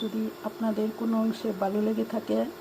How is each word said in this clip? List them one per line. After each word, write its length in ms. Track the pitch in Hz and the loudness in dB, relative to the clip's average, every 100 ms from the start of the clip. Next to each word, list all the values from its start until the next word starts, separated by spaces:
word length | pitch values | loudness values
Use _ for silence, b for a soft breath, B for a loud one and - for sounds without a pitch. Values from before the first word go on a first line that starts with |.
যদি 280 | 220 220 220 - | 2 -2 -4 -4
আপনাদের 440 | 214 - 226 208 220 - | -6 -2 0 2 0 0
কোনো 220 | 226 226 | 0 2
অংশে 300 | 226 - 226 190 | 2 0 -2 0
ভালো 220 | 190 208 | 0 2
লেগে 240 | 214 220 220 | 2 2 0
থাকে 400 | 220 - 220 240 - | -2 0 0 0 -4